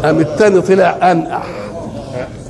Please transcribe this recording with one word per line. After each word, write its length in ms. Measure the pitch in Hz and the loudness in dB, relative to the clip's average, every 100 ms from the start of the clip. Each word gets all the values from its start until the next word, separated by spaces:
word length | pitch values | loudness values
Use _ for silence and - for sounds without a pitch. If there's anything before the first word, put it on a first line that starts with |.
قام 160 | 151 160 | 0 0
التاني 400 | 151 - 214 185 | 0 4 4 4
طلع 520 | 175 190 175 - 175 | 4 4 4 4 2
أنقح، 340 | 175 156 117 - - - - - 143 135 127 127 - - | 2 0 -6 -8 -10 -10 -10 -10 -12 -10 -10 -10 -12 -16